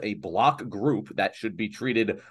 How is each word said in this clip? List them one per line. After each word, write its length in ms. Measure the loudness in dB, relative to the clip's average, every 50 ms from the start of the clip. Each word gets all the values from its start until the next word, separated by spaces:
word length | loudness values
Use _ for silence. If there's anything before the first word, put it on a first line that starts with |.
| -4
a 100 | -4 -4
block 540 | -4 -6 -2 2 4 4 4 4 2 -6 -8
group 480 | -4 0 2 2 2 0 -2 -4 -2
that 180 | 0 0 0 0
should 220 | -4 -6 -6 -4
be 120 | -2 -4 -4
treated 520 | -4 -4 -4 0 2 2 2 2 0 -4 -8